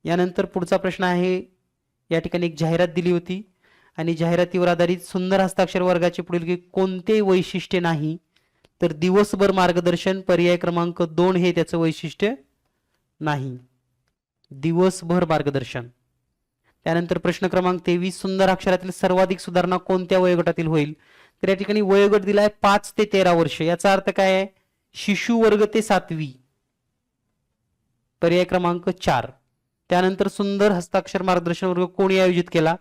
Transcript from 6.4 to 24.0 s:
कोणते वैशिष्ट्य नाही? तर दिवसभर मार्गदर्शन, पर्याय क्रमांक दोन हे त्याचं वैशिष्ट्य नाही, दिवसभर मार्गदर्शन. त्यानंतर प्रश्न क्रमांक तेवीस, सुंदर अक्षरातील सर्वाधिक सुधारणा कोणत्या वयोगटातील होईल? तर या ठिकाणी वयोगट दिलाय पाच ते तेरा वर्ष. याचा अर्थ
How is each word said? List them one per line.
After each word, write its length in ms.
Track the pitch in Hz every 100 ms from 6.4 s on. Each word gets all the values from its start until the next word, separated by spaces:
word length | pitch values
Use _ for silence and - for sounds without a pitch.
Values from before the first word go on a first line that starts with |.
| 165 180 _
कोणते 460 | - 190 185 175 220
वैशिष्ट्य 580 | 196 185 - 185 - 185
नाही? 360 | 175 160 156 170 _ _ _ _ _ _
तर 100 | 170
दिवसभर 580 | 151 180 190 208 196 202
मार्गदर्शन, 680 | 190 180 175 175 170 196 190
पर्याय 360 | 185 175 175 175
क्रमांक 440 | 175 170 170 170
दोन 320 | 170 156 180 185
हे 160 | 180
त्याचं 260 | 175 156 170
वैशिष्ट्य 560 | 165 151 160 - 202 269 _ _ _ _ _ _ _ _
नाही, 360 | 151 143 135 123 120 _ _ _ _ _ _ _ _
दिवसभर 760 | 135 160 170 185 185 170 180 165
मार्गदर्शन. 600 | 156 143 135 123 131 120 _ _ _ _ _ _ _ _ _ -
त्यानंतर 320 | 165 175 170
प्रश्न 300 | 175 170 180
क्रमांक 320 | 185 180 180 -
तेवीस, 320 | 175 185 -
सुंदर 280 | 190 190 190
अक्षरातील 420 | 190 202 180 185
सर्वाधिक 480 | - 190 185 185 185
सुधारणा 380 | - 180 175 180
कोणत्या 400 | - 185 180 190
वयोगटातील 480 | 180 175 170 165 160
होईल? 260 | 160 147 151 _ _ _ _
तर 60 | 185
या 60 | 190
ठिकाणी 260 | 202 208
वयोगट 380 | 196 196 202 208
दिलाय 260 | 190 202 208 -
पाच 320 | 202 202 - -
ते 80 | 214
तेरा 200 | 196 180
वर्ष. 280 | 170 160 -
याचा 320 | 160 175 202
अर्थ 160 | 196